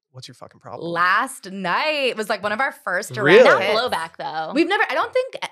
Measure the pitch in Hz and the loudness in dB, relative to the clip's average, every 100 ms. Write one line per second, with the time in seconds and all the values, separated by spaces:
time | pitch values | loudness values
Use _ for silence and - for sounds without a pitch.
0 | _ 127 143 156 - - - 117 170 170 | _ -20 -20 -20 -20 -20 -16 -12 -6 -2
1 | 180 202 262 - 190 190 180 202 302 302 | 0 0 -2 -8 -14 -8 -4 -2 -2 -2
2 | 254 214 214 214 202 214 277 - - 185 | -2 -4 -4 -4 -4 -2 -4 -4 -6 -6
3 | 214 - 143 202 262 - - 214 240 180 | -6 -2 6 8 10 6 2 0 -2 -4
4 | 165 - 156 156 160 240 330 415 415 269 | -6 -10 -8 -6 -4 -2 0 0 0 -2
5 | 440 508 508 - - | -2 -2 -4 -8 -12